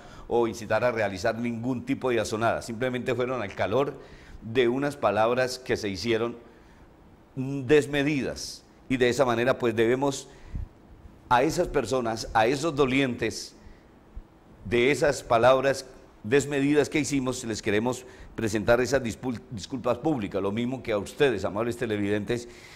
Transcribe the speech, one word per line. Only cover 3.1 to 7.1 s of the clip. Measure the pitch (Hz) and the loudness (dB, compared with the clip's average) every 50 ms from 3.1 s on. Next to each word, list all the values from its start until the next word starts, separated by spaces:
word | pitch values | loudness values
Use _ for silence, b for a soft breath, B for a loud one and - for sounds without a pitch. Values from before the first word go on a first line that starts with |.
| 127 | -2
fueron | 110 127 120 131 123 | -2 -2 -2 -2 -4
al | 104 98 - | -6 -6 -4
calor | - 104 92 104 131 143 147 143 B B B B B B B B B | -2 -2 0 2 0 0 0 -4 B B B B B B B B B
de | - 110 113 131 123 117 | -14 -4 0 2 2 4
unas | 120 135 143 147 143 - | 2 0 -2 -4 -4 0
palabras | - 107 101 104 110 117 120 123 127 127 - - | 0 2 2 4 2 2 2 2 0 0 -2 -6
que | - - 120 95 | -4 -2 -2 -2
se | 107 104 | -2 -4
hicieron | 98 90 95 117 113 110 113 120 117 - - B B B B B B B B B - - - - | -6 -4 -2 0 0 0 0 -2 -4 -8 -14 B B B B B B B B B -20 -20 -20 -20